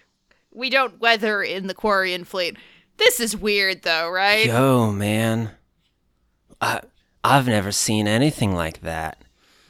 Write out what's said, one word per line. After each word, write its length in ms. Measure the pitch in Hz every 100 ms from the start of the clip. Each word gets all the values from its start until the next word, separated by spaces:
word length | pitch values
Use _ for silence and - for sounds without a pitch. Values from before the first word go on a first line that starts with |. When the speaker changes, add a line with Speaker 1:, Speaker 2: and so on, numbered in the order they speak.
| _ _ _ _ _
Speaker 1:
We 180 | 208 254
don't 300 | 269 254 170
weather 440 | 233 220 214 208
in 240 | 175 185 190
the 80 | 180
Quarian 500 | 214 196 185 180 175
fleet. 320 | 190 170 - - _ _ -
This 220 | 427 415
is 160 | 226 196
weird, 480 | 208 202 190 185
though, 260 | 180 160 165
right?" 380 | 185 202 214 220
Speaker 2:
Yo, 440 | 117 135 127 110
man. 600 | 101 104 110 113 113 110 - _ _ _ _ _ _ _ _ _ _
I, 220 | - 117 - _ _ _
I've 240 | - 139 123
never 240 | 107 98
seen 360 | 101 - 107 104
anything 480 | 113 151 151 104 87
like 260 | 80 -
that. 420 | 82 80 80 - - _ _ _